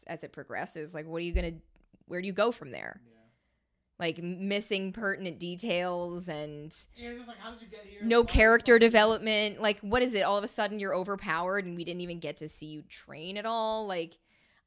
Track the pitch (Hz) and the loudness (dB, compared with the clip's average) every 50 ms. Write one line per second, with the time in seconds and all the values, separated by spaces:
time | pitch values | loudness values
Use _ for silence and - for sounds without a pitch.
0 | - - 170 160 - - - 151 139 - 113 95 156 - - 165 151 151 175 156 | -12 -12 -10 -10 -10 -14 -14 -14 -12 -8 -6 -6 -6 -6 -6 -8 -8 -10 -10 -10
1 | 156 160 165 165 170 175 170 175 180 165 165 160 - _ _ _ _ _ _ - | -10 -8 -6 -6 -4 -2 -2 0 -2 -2 -6 -10 -16 _ _ _ _ _ _ -20
2 | _ - 180 180 185 196 185 196 214 240 233 - 156 135 117 65 50 - - - | _ -10 -10 -8 -6 -4 0 2 2 2 2 -2 -10 -14 -12 -12 -10 -12 -14 -14
3 | 120 117 110 113 113 _ _ _ _ _ _ _ _ _ _ _ _ _ _ - | -20 _ _ _ _ _ _ _ _ _ _ _ _ _ _ _ _ _ _ -6
4 | 175 165 156 165 170 175 180 175 190 196 202 202 208 - 214 190 190 190 185 226 | -4 -4 -4 -4 -6 -6 -6 -4 -4 -2 -2 -2 -2 -2 -2 -2 -2 -4 -6 -4
5 | 220 196 196 - 190 180 156 - 175 175 180 175 233 233 175 175 180 180 180 175 | -4 -4 -4 -4 -6 -8 -8 -8 -8 -8 -8 -6 -4 -2 0 0 0 -2 -2 -4
6 | 175 175 175 175 180 180 156 151 151 151 147 147 147 156 - - - - - 240 | -4 -6 -6 -8 -6 -6 -6 -6 -8 -8 -10 -12 -12 -8 -6 -6 -8 -8 -12 -14
7 | 240 240 240 247 247 226 226 190 214 226 240 220 226 185 - - - - - 202 | -12 -12 -12 -12 -14 -16 -16 -16 -14 -16 -16 -16 -18 -20 -20 -20 -18 -18 -12 -4
8 | 208 226 233 240 233 - - 254 220 220 226 226 - 254 233 233 226 226 233 220 | 0 4 6 6 6 6 6 8 8 10 8 8 8 8 8 10 10 8 8 8
9 | 214 220 220 208 208 220 214 208 214 208 196 - 220 208 208 202 - 196 214 254 | 6 6 4 2 0 0 2 2 2 0 -2 0 0 0 0 0 -2 0 2 2
10 | 247 254 226 202 185 185 202 202 202 - - - 214 202 208 214 202 196 185 180 | 2 4 2 2 2 2 2 2 0 -2 -2 0 -2 -2 -2 -4 -2 -2 -2 -2
11 | 185 202 202 196 196 208 160 165 175 185 196 202 190 180 175 170 170 175 175 180 | -2 -2 -6 -6 -2 -2 -2 -2 0 -2 -2 -2 -4 -4 -6 -8 -6 -6 -6 -6
12 | 175 175 170 170 160 147 151 - 156 156 - - 156 151 151 151 147 - - - | -6 -8 -8 -8 -8 -8 -8 -8 -4 -4 -4 -4 -4 -8 -14 -14 -16 -16 -20 -20
13 | - - 139 147 160 185 196 208 208 226 233 226 220 220 220 220 214 202 185 175 | -18 -16 -14 -12 -10 -10 -8 -6 -6 -4 -2 -2 -2 -2 -2 -4 -4 -4 -4 -4
14 | 165 170 - _ _ _ _ _ _ _ _ _ _ | -4 -6 -8 _ _ _ _ _ _ _ _ _ _